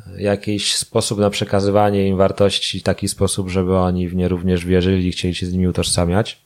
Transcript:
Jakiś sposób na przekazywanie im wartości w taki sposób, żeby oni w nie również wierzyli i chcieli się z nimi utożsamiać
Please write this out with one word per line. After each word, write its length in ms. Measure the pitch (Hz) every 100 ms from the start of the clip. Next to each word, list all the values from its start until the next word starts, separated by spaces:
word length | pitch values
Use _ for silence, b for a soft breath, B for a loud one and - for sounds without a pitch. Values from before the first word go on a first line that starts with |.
| 101 92
Jakiś 580 | 101 101 - 104 -
sposób 440 | - - 113 - 101
na 100 | 101
przekazywanie 800 | 101 101 101 101 101 104 101 98
im 100 | 92
wartości 640 | 95 - 101 - - 95
w 40 |
taki 240 | - 90 98
sposób, 420 | - 98 - 92
żeby 280 | 92 92 95
oni 300 | 90 90 90
w 60 |
nie 120 | 90 90
również 380 | 90 92 90
wierzyli 420 | 87 92 90 95 90
i 40 |
chcieli 240 | - 92
się 100 | 87
z 80 | 90
nimi 140 | 92 92
utożsamiać 680 | 87 82 - 87 92 117 -